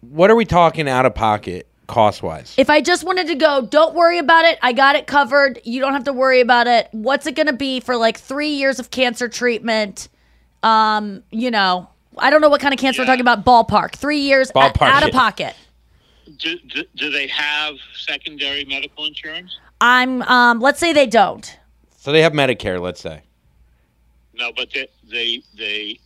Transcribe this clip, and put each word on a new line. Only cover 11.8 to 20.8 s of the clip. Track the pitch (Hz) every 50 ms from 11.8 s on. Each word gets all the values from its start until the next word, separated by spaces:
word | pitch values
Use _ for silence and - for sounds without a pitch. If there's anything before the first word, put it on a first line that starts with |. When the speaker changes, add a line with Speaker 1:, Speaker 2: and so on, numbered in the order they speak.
| 170 - _ _ _ _ _ -
Speaker 2:
I | - 262
don't | 285 311
know | 302 302
what | 285 277
kind | - 285 269
of | 254
cancer | - 269 262 -
we're | 254
Speaker 3:
Yeah. | 247 262 247
Speaker 2:
talking |
about. | 247 240 240 214 180
Ballpark. | 247 254 233 226 - - 208 165 - -
Three | - - 285 302 294
years | 277 277 269 269 262 254
a-, | -
Speaker 1:
Ballpark. | 262 269 277 - - 240 269
Speaker 2:
out | 269 277 302
of | 302
pocket. | - 262 247 214 190 - 175 127 - - _ _ _ _ _ _ _ _ _ _ _ _ _ - 151 -
Speaker 3:
Do, | - 160 170 175 _ 123
do, | - 143 165 - _
do | - 143 151
they | 139 143 139 135
have | - 151 147 147 147 151 151 151 147 131 - - -
secondary | - - - 147 143 - 160 151 143 143 139 139 143 143
medical | 135 135 135 135 147 _ - 151
insurance? | 151 147 - - 156 156 170 180 180 - - _ _ _ -
Speaker 2:
I'm, | 220 240 247 254 254 254 254 247 -
um, | - 254 247 240 240 233 226
let's | 226 277 285
say | 285